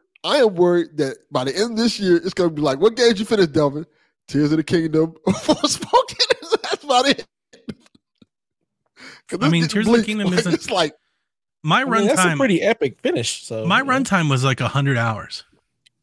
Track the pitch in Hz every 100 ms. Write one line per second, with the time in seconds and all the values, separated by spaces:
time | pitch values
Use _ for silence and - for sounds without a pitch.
0 | _ _ 165 277 226 175 180 175 160 151
1 | 135 - _ 143 131 147 233 220 233 202
2 | 190 170 180 - 175 151 147 135 214 233
3 | 240 196 220 214 170 151 143 147 170 _
4 | _ _ - 139 147 156 156 175 160 156
5 | 165 165 - 359 - 294 302 - - 480
6 | 508 - 480 - 330 440 - - 294 247
7 | 277 - - _ _ - - - _ _
8 | _ _ _ _ _ _ _ _ _ _
9 | - - - 180 156 165 165 202 220 233
10 | 202 214 190 175 170 311 - 190 156 -
11 | _ _ _ _ _ _ 156 208 269 220
12 | 202 269 180 147 208 170 208 - 139 -
13 | 269 330 110 - - 113 151 220 269 262
14 | 262 190 156 131 135 127 120 139 139 123
15 | 117 107 92 - - _ _ _ _ _